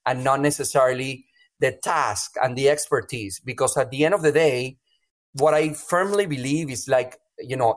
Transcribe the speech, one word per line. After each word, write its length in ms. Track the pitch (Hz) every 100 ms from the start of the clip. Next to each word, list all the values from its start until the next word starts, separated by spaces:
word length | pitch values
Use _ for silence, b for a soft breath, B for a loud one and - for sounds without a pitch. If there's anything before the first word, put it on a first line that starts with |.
| -
and 180 | 127
not 160 | 131 135
necessarily 840 | 147 147 139 143 127 127 131 127 b b b -
the 120 | 135
task 640 | 131 - 165 127 98 - -
and 120 | 131 123
the 140 | 139
expertise. 720 | 147 - 139 - 123 101 -
Because 320 | 131 120 131 -
at 140 | 127
the 160 | 135 156
end 80 |
of 80 | 196
the 100 | 160
day, 460 | 143 160 127 131 - _ _ _ _ _
what 200 | 143 156
I 200 | 151 156
firmly 540 | 147 - 175 196 202 202
believe 420 | 139 127 151 156
is, 180 | 120 -
like, 300 | 131 127 - _ -
you 160 | 120 131
know, 200 | 117